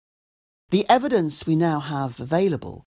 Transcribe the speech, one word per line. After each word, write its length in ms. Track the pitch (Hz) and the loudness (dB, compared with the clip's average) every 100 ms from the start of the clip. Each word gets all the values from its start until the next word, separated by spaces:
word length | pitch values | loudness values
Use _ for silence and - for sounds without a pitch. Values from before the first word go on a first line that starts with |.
| _ _ _ _ _ _ _ | _ _ _ _ _ _ _
The 200 | 185 - | 0 4
evidence 560 | 247 269 226 156 147 - | 4 4 0 0 -2 0
we 100 | 160 | 2
now 260 | 170 151 | 2 0
have 380 | 143 143 131 120 | -4 -4 -4 -6
available 640 | 127 165 196 139 - 90 - | -2 0 2 -2 -6 -14 -18